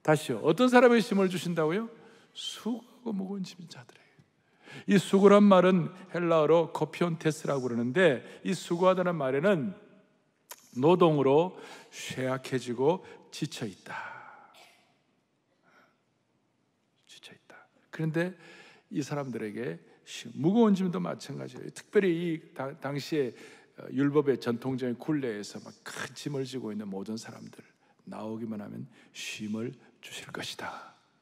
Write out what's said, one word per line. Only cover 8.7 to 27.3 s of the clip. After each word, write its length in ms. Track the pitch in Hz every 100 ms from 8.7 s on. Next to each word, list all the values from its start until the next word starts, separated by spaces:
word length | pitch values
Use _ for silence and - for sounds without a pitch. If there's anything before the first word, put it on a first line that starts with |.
| 170 185 185 180
말에는 600 | 170 135 135 180 185 117 90 - _ _ _ _ _ _ - _ 120
노동으로 840 | 143 180 170 151 135 143 180 - - - -
쇠약해지고 1120 | - - - 127 131 - 131 117 117 139 180 - - -
지쳐있다. 640 | - 151 - 110 95 - - - - - - - _ - _ _ _ _ _ _ _ _ _ _ _ _ _ _ _ _ _ _ _ _ _ _ _ _
지쳐있다. 500 | - - - _ - _ _ _
그런데 440 | - 160 156 175 - - - - _ _
이 120 | -
사람들에게 760 | 131 143 135 117 110 107 131 170 _ _
쉼, 280 | - - 117
무거운 400 | 120 147 214 220
짐도 260 | 190 185 175
마찬가지예요. 680 | 170 - - 143 131 127 -
특별히 360 | - - 214 190
이 440 | 165 175 156 -
다-, 220 | - 135 151
당시에, 540 | 135 143 - 156 127 - - - _ -
어, 80 | -
율법의 480 | 127 143 147 139 120
전통적인 580 | 123 117 131 127 127 117
굴레에서 640 | - 151 127 104 101 107
막 120 | - -
큰 300 | - - -
짐을 300 | 123 151 143
지고 280 | 131 127 110
있는 160 | 104 104
모든 280 | 95 98 110
사람들, 460 | 113